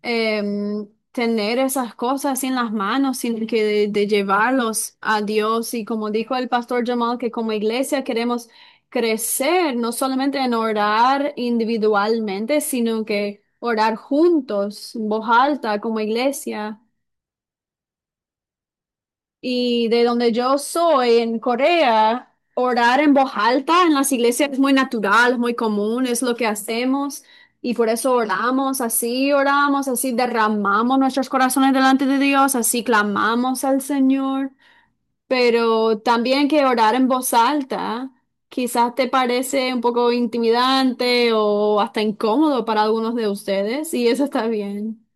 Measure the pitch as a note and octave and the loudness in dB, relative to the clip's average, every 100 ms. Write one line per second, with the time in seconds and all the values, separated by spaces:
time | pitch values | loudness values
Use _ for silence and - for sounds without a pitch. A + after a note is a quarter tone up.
0 | B3 A#3 A3 G#3+ G3+ G3+ G#3 G#3 G#3 _ | -4 -2 0 -2 -2 -4 -4 -6 -10 _
1 | _ - A#3 A3+ G#3 A3+ C4 C4+ A#3+ - | _ -4 -2 0 0 0 -2 -2 -6 -6
2 | A#3+ C4+ C#4+ C4 C4 B3+ A#3 G#3+ G3 C4 | -4 -2 -4 -4 -4 -4 -4 -4 -2 0
3 | C#4 B3+ A#3+ A3+ A3 A3+ G#3+ G#3 G#3 G3+ | 0 -2 -4 -4 -2 0 0 0 0 0
4 | G3+ G#3 G3 G3 A3+ C4 A3+ G#3+ - _ | 0 0 2 2 2 2 0 -4 -8 _
5 | - G#3+ G#3 G#3+ G#3+ A3+ A3+ A#3+ G#3 A3 | -2 -2 0 0 0 -2 -4 -8 -4 -4
6 | G#3+ G#3+ A3 B3+ B3 B3 A#3+ B3 A#3+ A#3+ | -2 -4 -2 -4 -2 -4 -2 -4 -2 -2
7 | A#3 A#3+ A#3+ A#3 A3 G#3+ G#3+ A#3+ C4+ C#4+ | -2 -2 -6 -4 -4 -2 -2 -2 -2 -4
8 | C4+ A#3 A#3+ A#3+ - - - _ _ B3 | -2 -4 -2 -4 -8 -20 -20 _ _ -4
9 | A3+ A3 - - C4+ F4+ D#4+ A#3+ A#3 A#3 | -2 -2 -4 -2 0 0 0 -2 -4 -2
10 | C4+ C4 C4+ C#4 B3+ A3+ A3 G#3+ G#3 A3 | -2 0 -2 -2 -2 0 -2 0 0 4
11 | B3 C#4 C#4+ - A#3+ A#3 A3 A#3 G#3+ G#3 | 4 2 -2 -4 -2 -2 0 0 2 2
12 | G#3 A3+ G#3+ F#3+ A3 D4+ D4 B3+ A3+ A3+ | 0 -2 -2 -4 -2 -2 0 -2 0 -2
13 | G#3+ G#3 G#3 G3+ _ _ A#3 A3 A3 A3 | -2 -2 -4 -8 _ _ -4 0 0 -2
14 | - C#4 F4 E4 B3 G#3 G3+ G#3 - A#3+ | -2 2 4 2 -2 -4 -4 -8 -14 -8
15 | G#3+ A3 G#3+ A#3 C#4 D4 A3+ G#3+ A3+ A3 | -4 -4 2 2 4 0 -2 -2 -2 -4
16 | G#3+ A3+ C4+ C4+ - A3 G#3+ G#3+ _ _ | -2 0 -2 -4 -8 -8 -8 -12 _ _
17 | _ _ _ _ _ _ _ _ _ _ | _ _ _ _ _ _ _ _ _ _
18 | _ _ _ _ _ _ _ _ _ _ | _ _ _ _ _ _ _ _ _ _
19 | _ _ _ _ B3+ B3 B3 A#3+ A3+ A#3 | _ _ _ _ -4 -2 0 0 2 2
20 | A#3+ A#3+ A#3+ A3+ B3 C#4 C#4 E4 E4+ C#4+ | 2 2 0 0 0 0 -2 0 2 4
21 | A#3+ A#3 A#3 A3+ B3+ A#3+ D4 F4 C4+ A3 | 4 2 2 -4 -2 0 2 4 4 4
22 | A3 A#3+ - _ _ - B3+ A#3+ A#3+ C4 | 2 0 -8 _ _ -4 0 2 2 4
23 | D4+ C#4 C4+ A3 A3 C4 C4+ E4+ F4 C#4+ | 4 4 2 0 0 0 2 4 4 4
24 | C4+ B3 A#3 B3 C#4+ C4 C4+ C4+ C4 A#3+ | 2 2 2 2 0 2 2 4 2 -2
25 | G3+ G#3+ B3 B3 A#3+ A#3 A3+ G#3 G#3+ A#3 | 2 4 4 2 -2 -2 -2 0 -2 -2
26 | B3+ A#3+ B3 A#3+ A#3 G#3 G#3 A3+ B3+ C4+ | -2 -2 -2 -2 -2 -4 -6 -4 0 -2
27 | C#4 - _ - _ _ B3 A#3 A3+ A#3 | -4 -8 _ -20 _ _ -6 -2 0 0
28 | C4 B3 A3 F#3 A#3 C4 C4+ C4+ A#3 - | 0 0 0 -2 0 0 -2 -2 -4 -4
29 | A#3+ B3 C#4 C#4+ C#4 C#4 C#4+ C#4 C4+ A#3+ | -4 -2 0 2 2 2 2 0 -2 -4
30 | C4+ A#3 B3 A#3 G#3+ G#3+ G3+ G3+ A#3+ C4+ | -2 -2 -2 0 0 0 0 0 2 2
31 | C4+ C4+ C4 C4+ C4 C4+ C4+ C4 C4 C4 | 2 0 -2 0 2 2 2 4 4 2
32 | C4+ C4+ C#4 C#4 C4+ B3+ A3 A#3+ A3+ G#3+ | 2 2 2 2 2 0 -2 -2 0 0
33 | G#3 G3+ G#3+ A#3 B3+ B3+ C4+ C4+ C4+ C#4+ | 0 -2 0 0 -2 -2 0 -2 -2 0
34 | C4 C4+ C4+ C4+ C4+ _ _ _ _ _ | 2 2 -2 -4 -6 _ _ _ _ _
35 | _ _ _ B3+ A#3+ A3+ A#3 A3+ A3+ G#3+ | _ _ _ 2 2 2 2 2 2 0
36 | A#3+ A#3 A#3+ C4+ C#4+ D4+ C4+ A#3+ A3 B3 | 0 0 2 2 2 2 2 4 2 4
37 | B3+ B3+ B3 A#3+ A#3 D4+ C4 F#3+ F#3 A3+ | 2 0 0 2 2 0 -4 -6 -6 -6
38 | C4 _ _ _ _ - B3 A#3+ A#3+ A#3+ | -10 _ _ _ _ -6 -2 0 0 0
39 | B3+ C4+ B3+ B3 C4 C#4 B3+ B3+ A#3+ A#3+ | 0 0 0 -2 -2 -2 -2 0 0 2
40 | A#3+ A#3+ A#3+ A#3+ A#3 A#3+ B3+ C4+ C4 A#3+ | 0 0 -2 0 2 2 2 2 0 0
41 | B3 B3 A#3+ A3 G#3 G#3 G#3 G#3 G#3 - | 0 2 2 2 2 2 2 0 0 -2
42 | G#3+ G#3 A3+ A#3 D#4 C4 A3 G#3+ G#3+ A3+ | -2 -2 0 2 2 2 0 0 2 0
43 | A3+ A#3+ G#3+ G3+ - G3 G3+ C4+ D#4 B3+ | -2 -2 -4 -4 -4 -2 -2 -4 -4 0
44 | A#3 A#3 C#4 C4+ A3+ G#3+ G3+ G3+ G#3+ A3 | 0 0 -2 -2 -2 -4 -6 -8 -8 -10
45 | _ | _